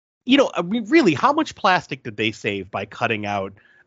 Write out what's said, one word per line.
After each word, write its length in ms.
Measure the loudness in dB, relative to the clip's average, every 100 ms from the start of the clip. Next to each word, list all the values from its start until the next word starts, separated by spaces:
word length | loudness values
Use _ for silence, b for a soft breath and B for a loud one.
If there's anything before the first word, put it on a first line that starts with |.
| _ _
you 120 | 2 4
know, 160 | 4
I 80 | 0
mean, 220 | -4 -4
really, 300 | 2 4 4
how 180 | 2 2
much 240 | 0 -4 -2
plastic 480 | 2 2 -2 -12
did 120 | -10 -4
they 140 | -4
save 400 | -4 -6 -6 -6
by 140 | -8
cutting 420 | -10 -4 -2 -2 -4
out 280 | -4 -6 -10 b b